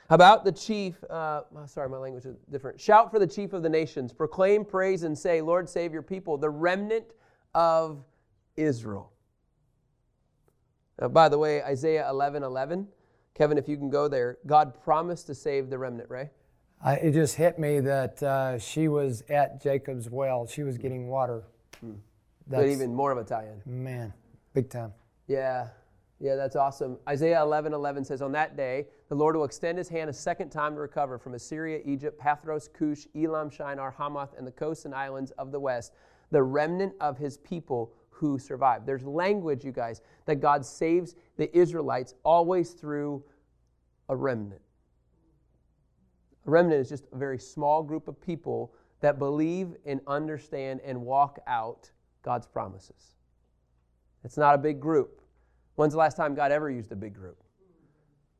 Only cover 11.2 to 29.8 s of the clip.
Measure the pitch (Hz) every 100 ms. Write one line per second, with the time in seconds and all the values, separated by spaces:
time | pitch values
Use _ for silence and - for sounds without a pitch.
11.2 | 156 147 156 147 139 135 160 156 131 135
12.2 | 143 147 135 131 139 180 202 _ _ _
13.2 | _ - 151 147 131 147 143 143 147 135
14.2 | 120 123 - 151 147 120 - 156 170 170
15.2 | - 143 156 139 131 131 131 120 - 127
16.2 | 143 _ _ _ _ _ 135 143 160 147
17.2 | 156 - 170 170 147 147 135 139 127 -
18.2 | 143 135 131 123 - 151 160 147 139 113
19.2 | - 143 139 135 139 139 139 131 117 123
20.2 | 135 127 120 - 143 120 131 127 123 135
21.2 | 127 117 98 _ _ - 117 104 - _
22.2 | _ _ - 135 139 139 127 120 139 127
23.2 | 107 120 107 107 113 127 131 123 113 -
24.2 | _ _ _ 139 123 123 113 101 _ _
25.2 | - 135 131 127 117 - _ _ _ -
26.2 | 139 135 135 147 139 - 135 127 - 143
27.2 | 160 165 151 151 151 151 143 139 135 135
28.2 | 139 147 156 139 131 135 143 _ - 143
29.2 | 151 160 143 - 170 175